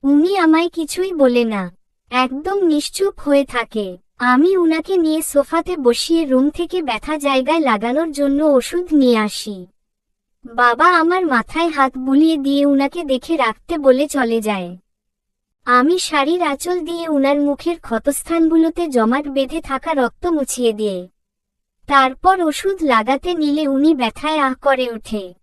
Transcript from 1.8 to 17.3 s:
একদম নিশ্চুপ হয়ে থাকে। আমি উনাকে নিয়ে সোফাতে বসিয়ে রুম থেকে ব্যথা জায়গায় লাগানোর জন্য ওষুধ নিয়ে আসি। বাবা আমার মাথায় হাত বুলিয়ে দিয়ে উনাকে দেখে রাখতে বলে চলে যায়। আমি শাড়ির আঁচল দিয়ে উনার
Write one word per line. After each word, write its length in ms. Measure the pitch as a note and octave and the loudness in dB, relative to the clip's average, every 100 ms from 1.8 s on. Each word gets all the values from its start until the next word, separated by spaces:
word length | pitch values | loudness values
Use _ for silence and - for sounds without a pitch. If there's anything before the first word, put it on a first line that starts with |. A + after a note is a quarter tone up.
| _ _ _ | _ _ _
একদম 540 | B3 B3+ C4 E4 G4 | -2 -2 -2 -4 0
নিশ্চুপ 560 | F4+ D4+ - - G4 G#4 | 2 0 -2 -4 -4 -4
হয়ে 240 | - C#4+ | 0 0
থাকে। 520 | C#4 A#3+ A#3 A3 G3+ F3+ _ _ | 0 -4 -6 -6 -8 -10 _ _
আমি 380 | B3 B3+ E4 F#4+ | 2 4 4 4
উনাকে 400 | E4+ D#4+ D#4+ F#4+ | 2 0 -2 0
নিয়ে 260 | D#4+ D#4 | 0 0
সোফাতে 540 | D#4 C#4+ C#4 E4 E4 F4 | 0 -2 0 -2 -4 -2
বসিয়ে 480 | B3 A#3+ - E4 | 0 0 0 0
রুম 260 | D#4 C4 C#4 | 2 2 0
থেকে 320 | - E4+ F4+ | -2 -6 -4
ব্যথা 360 | D4+ A3 - D#4 | -4 -6 -4 -4
জায়গায় 420 | C#4+ C4 C4 E4 | 0 0 0 0
লাগানোর 520 | C#4+ A3 A3+ C4 E4 | 2 0 0 -2 -2
জন্য 320 | C#4+ C#4+ C#4 | -2 0 2
ওষুধ 500 | D#4 C4+ - F4 F4+ | 4 2 2 -6 0
নিয়ে 240 | D#4 B3+ A3+ | 2 4 2
আসি। 480 | G#3+ - - G3 F3+ _ _ _ _ _ _ _ - | 0 -6 -10 -12 -14 _ _ _ _ _ _ _ -14
বাবা 440 | A#3 B3 A#3+ E4 F4+ | 0 2 4 4 4
আমার 280 | D#4+ F#4 F4 | 2 2 2
মাথায় 420 | B3 - D4+ E4+ | 0 -2 -2 -2
হাত 300 | D4+ C4+ C4+ | 0 -2 0
বুলিয়ে 380 | B3+ C4+ D#4+ D#4+ | 0 4 4 2
দিয়ে 300 | C4+ C#4 C#4+ | 0 2 2
উনাকে 380 | C#4 C#4 F4 | 2 0 -4
দেখে 320 | D#4 C4 - D#4+ | -4 -4 -2 -2
রাখতে 420 | D#4 D#4+ _ E4 | -2 -4 _ -2
বলে 300 | C#4 B3+ D4 | 2 4 2
চলে 320 | C#4+ A#3+ A3+ | -2 -2 -2
যায়। 360 | G#3+ G3+ F3 F3+ _ _ _ _ _ _ _ _ | -2 -4 -6 -14 _ _ _ _ _ _ _ _
আমি 340 | - B3 C4+ F4+ | 0 2 4 0
শাড়ির 440 | - D4+ C#4 F4 | -2 -2 0 0
আঁচল 380 | E4 C#4 F4 F4+ | -2 -4 -4 -4
দিয়ে 280 | D#4+ E4+ E4 | -4 -8 -2
উনার 320 | D4 C4+ | 0 2